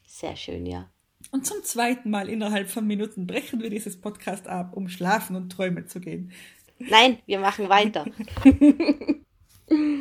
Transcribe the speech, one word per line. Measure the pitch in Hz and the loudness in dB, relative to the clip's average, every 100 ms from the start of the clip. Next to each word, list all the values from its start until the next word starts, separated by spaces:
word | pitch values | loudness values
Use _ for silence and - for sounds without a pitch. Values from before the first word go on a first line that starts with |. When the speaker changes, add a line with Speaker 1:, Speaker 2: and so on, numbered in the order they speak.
| _ | _
Speaker 1:
Sehr | - 156 - | -14 -12 -10
schön, | - 87 87 | -10 -8 -8
ja. | 90 92 _ _ _ - | -8 -12 _ _ _ -10
Speaker 2:
Und | 269 269 | -6 -6
zum | 415 | -8
zweiten | - 233 240 254 214 | -6 -2 -2 -2 -4
Mal | 208 196 | -4 -4
innerhalb | 220 214 208 196 | -6 -4 -4 -4
von | 233 214 | -4 -4
Minuten | 208 214 196 180 | -2 -4 -8 -6
brechen | 208 - 233 | -6 -6 -6
wir | 226 | -6
dieses | 208 208 180 | -8 -8 -10
Podcast | 208 208 - 190 - | -12 -10 -8 -10 -8
ab, | 185 180 196 | -8 -8 -8
um | 185 | -10
schlafen | 180 180 220 220 185 | -4 0 0 -2 -8
und | 185 | -8
träumen | - 185 175 - | -6 -4 -4 -8
zu | 180 | -14
gehen. | 160 170 180 - - - _ - | -12 -12 -12 -16 -20 -20 _ -14
Speaker 1:
Nein, | 247 214 254 233 - | 4 8 8 4 -2
wir | 196 | -2
machen | 196 202 196 | 0 0 4
weiter. | 196 214 180 147 - 214 - | 4 4 0 -6 -10 -10 4
<laughs> | 269 269 294 285 339 294 - 302 _ _ _ _ - 302 302 285 | 6 8 8 6 4 0 -2 -6 _ _ _ _ 0 0 2 -2